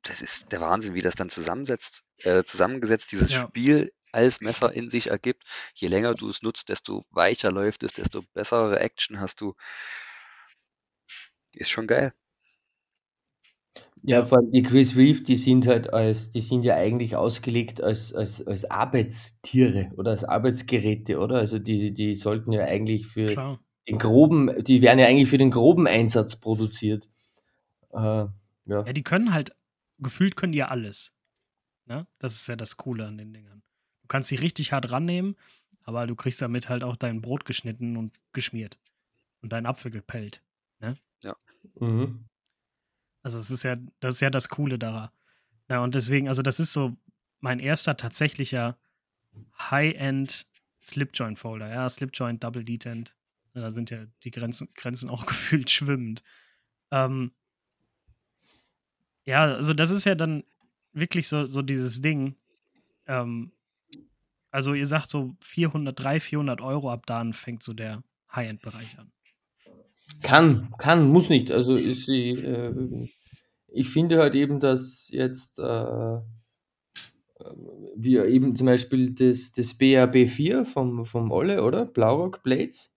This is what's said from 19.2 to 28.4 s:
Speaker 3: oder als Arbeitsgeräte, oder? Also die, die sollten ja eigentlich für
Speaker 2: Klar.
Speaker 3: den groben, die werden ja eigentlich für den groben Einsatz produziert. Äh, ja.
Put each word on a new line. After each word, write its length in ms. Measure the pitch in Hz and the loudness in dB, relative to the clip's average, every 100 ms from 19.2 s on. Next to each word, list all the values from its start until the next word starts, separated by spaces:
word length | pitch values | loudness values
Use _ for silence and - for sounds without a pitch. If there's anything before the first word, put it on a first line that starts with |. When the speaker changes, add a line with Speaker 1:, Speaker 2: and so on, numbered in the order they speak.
| - _ - 127 123 98 92 - | -10 _ -2 4 4 4 -4 -4
Speaker 3:
oder 140 | 104 | -4
als 120 | 104 | -2
Arbeitsgeräte, 960 | - 101 127 127 - 123 107 107 110 78 | -2 0 0 -2 -2 -2 0 -2 -2 -2
oder? 200 | 107 127 | 0 0
Also 180 | 107 110 | 0 -4
die, 340 | 104 107 104 | -2 -2 -2
die 220 | 98 104 98 | -4 -4 -2
sollten 360 | 104 107 110 | -4 -4 -2
ja 140 | 107 73 | -2 0
eigentlich 420 | 98 110 110 110 | -2 -2 -4 -4
für 180 | - 107 | -4 -2
Speaker 2:
Klar. 340 | 104 135 131 _ _ - | -2 -6 -12 _ _ -8
Speaker 3:
den 80 | 110 | -2
groben, 680 | 110 117 156 160 135 - | 4 8 8 6 2 -2
die 180 | 120 127 | 4 8
werden 160 | 123 127 | 10 10
ja 80 | 123 | 8
eigentlich 220 | 139 131 | 8 6
für 100 | 139 | 6
den 100 | 135 | 6
groben 380 | 123 127 175 - | 6 6 8 6
Einsatz 480 | 107 117 113 107 - | 4 4 2 0 -6
produziert. 720 | 113 110 110 - 107 107 _ _ _ _ _ _ _ _ _ | -4 -2 -2 -2 -4 -4 _ _ _ _ _ _ _ _ _
Äh, 60 | - | -4
ja. 340 | 110 110 104 98 | 0 0 -4 -10